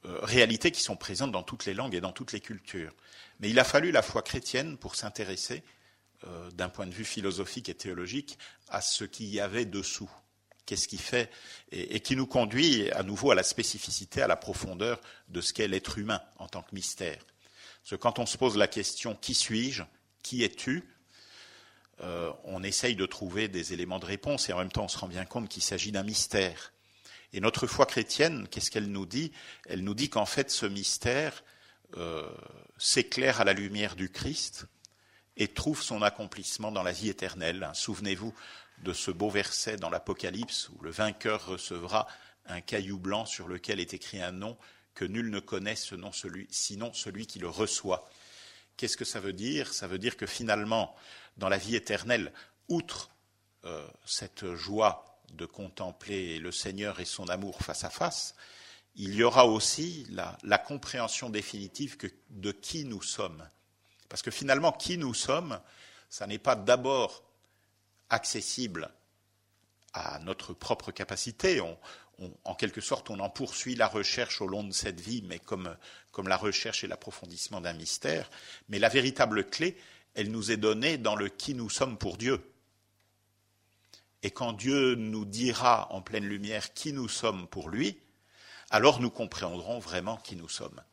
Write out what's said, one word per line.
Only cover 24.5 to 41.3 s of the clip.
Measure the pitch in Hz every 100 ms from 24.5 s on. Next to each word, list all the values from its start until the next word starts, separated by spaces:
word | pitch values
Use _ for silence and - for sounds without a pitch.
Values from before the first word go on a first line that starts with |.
et |
en | 90
même | 92
temps | 113
on | 101
se | -
rend | 92
bien | 90
compte | 95 123 107
qu'il | -
s'agit | - 92 98
d'un | 101
mystère. | 101 107 - 107 92 80 - _ _ _ - - -
Et | 98
notre | 107 - 123
foi | - 135
chrétienne, | - 110 - 156 151 95
qu'est-ce | - -
qu'elle | 110 104
nous | 98 92
dit ? | 117 160 - - - -
Elle | 92
nous | 95
dit | 104 143
qu'en | 113 104
fait, | - 139
ce | - 107
mystère, | 98 95 - 123 131 156 - - - - _ _ -
euh, | 85 80 76 - - - - -
s'éclaire | - - 120 - 131 117
à |
la | 101
lumière | 98 101 104 104 90
du | 92
Christ | - - 156 - - - _ - _ _ - _ -
et | 104
trouve | - - 151
son | - 110
accomplissement | 104 - 104 - 95 - 110
dans | 104
la | 90
vie | 90 107
éternelle. | 95 95 92 82 90 82
Souvenez-vous | 76 - 92 101 92 110 - - - - -
de | -
ce | 85 -
beau | 85 104
verset | 101 98 - - 107
dans | 85
l'Apocalypse | 85 - 95 90 95 117 - -
où | -
le | 82
vainqueur | 80 107 101 117